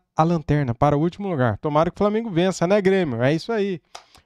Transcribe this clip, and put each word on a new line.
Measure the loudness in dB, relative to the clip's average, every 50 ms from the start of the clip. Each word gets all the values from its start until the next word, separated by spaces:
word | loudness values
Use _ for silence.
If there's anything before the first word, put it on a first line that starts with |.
| _ _ _
a | 0 2
lanterna, | 2 0 0 0 0 0 0 0 -2 0
para | 2 2 2 2
o | 2
último | 0 -2 -4 -4 -6 -4
lugar. | -2 0 0 0 0 -2
Tomara | -4 0 0 2 0 0
que | 0
o | 0
Flamengo | 0 0 0 -2 -4 -2
vença, | -2 0 0 0 0 0 0
né, | 2 2 2
Grêmio? | 4 2 2 2 0 -2 -2 0
É | 0 0
isso | 0 0 -2 -4
aí. | -4 -4 -2 -4 -6 -8 -12 _ -20 -20 -20 _ _ -20 _